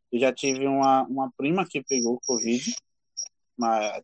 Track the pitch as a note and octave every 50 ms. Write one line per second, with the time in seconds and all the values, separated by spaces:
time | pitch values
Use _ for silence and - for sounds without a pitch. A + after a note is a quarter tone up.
0 | _ _ B2 A#2+ C3+ C3 B2+ - - C#3 C3 C3 C#3 C#3 C3+ C3+ C3+ C3+ C3+ C3
1 | B2+ - C3 C3+ C3+ B2+ - - C3+ D3 F3 G3 F3+ - - C#3+ C3 - C#3 B2+
2 | A#2 A#2 B2 - - - B2 A2+ A#2 A2+ A#2+ B2+ D3+ A3 B3 - - _ _ _
3 | _ _ _ - - - _ _ _ _ _ - A#2 A2+ A2+ A2 G#2+ G#2 F#2+ -